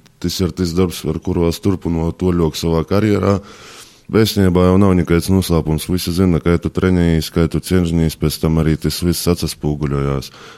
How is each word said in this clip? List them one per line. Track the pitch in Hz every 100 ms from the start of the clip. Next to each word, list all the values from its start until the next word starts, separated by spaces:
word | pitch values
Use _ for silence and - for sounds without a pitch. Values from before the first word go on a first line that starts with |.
| _ _
tas | 87 -
ir | 90
tas | 82 87
darbs, | 85 82 - 73
ar | 78
kuru | - 87 85
es | -
turpinu | 101 92 85 82 82
toļok | - 92 87 80
savā | - 85 82 78
karjerā. | 98 107 101 98 98 - - - - - - -
Vēstniecībā | 104 107 101 95 87 90
jau | 92
nav | 98
nekāds | 90 80 85 87
noslēpums. | 95 87 82 76 78 -
Visi | 90 -
zina, | 85 92 80
kā | 85 85
tu | 80
trenējies, | - 92 90 85 82 76
kā | 85 82
tu | 78
cenšinies, | - 92 85 82 80 -
pēc | 78 -
tam | 80 80
arī | 80 76
tas | 80 -
viss | 87 80 90
atsaspūguļojās. | 87 82 - 76 73 76 69 69 69 - - -